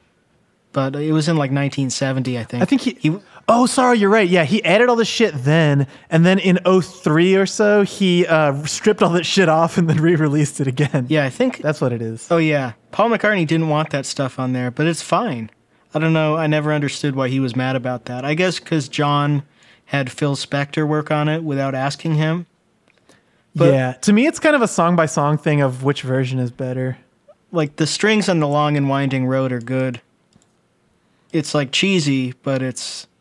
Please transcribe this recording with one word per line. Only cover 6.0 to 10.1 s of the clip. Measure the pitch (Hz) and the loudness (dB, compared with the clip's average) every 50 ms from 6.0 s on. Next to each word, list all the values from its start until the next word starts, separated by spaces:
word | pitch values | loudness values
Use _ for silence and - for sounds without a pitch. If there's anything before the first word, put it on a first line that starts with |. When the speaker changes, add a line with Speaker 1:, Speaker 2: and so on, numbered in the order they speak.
| - - | -8 0
Speaker 2:
and | - 160 170 | 2 4 4
then | 180 190 196 | 6 4 4
in | 165 190 180 185 175 | 4 2 2 2 4
oh | 180 190 190 | 4 4 4
three | 175 - - - - 175 151 160 175 185 190 | 2 0 -4 -4 -2 2 4 4 4 4 4
or | 190 196 | 4 2
so, | 185 - - 214 208 208 208 202 | 0 0 0 2 4 4 4 2
he, | 190 - - 202 185 175 175 180 | 0 0 0 2 2 4 4 4
uh, | 165 165 156 156 143 139 139 151 | 4 2 2 2 2 0 -2 -4
stripped | 151 - - - 214 208 214 214 | -8 -6 -2 0 2 2 4 2
all | 170 | 2
that | 170 180 160 | 2 0 -2
shit | - - 196 190 160 | 0 0 2 4 4
off | 156 160 170 165 - | 4 4 2 2 2
and | 180 175 165 | 0 0 2
then | 147 | 2
<laughs> | 156 | 2
re-released | 156 165 | 2 2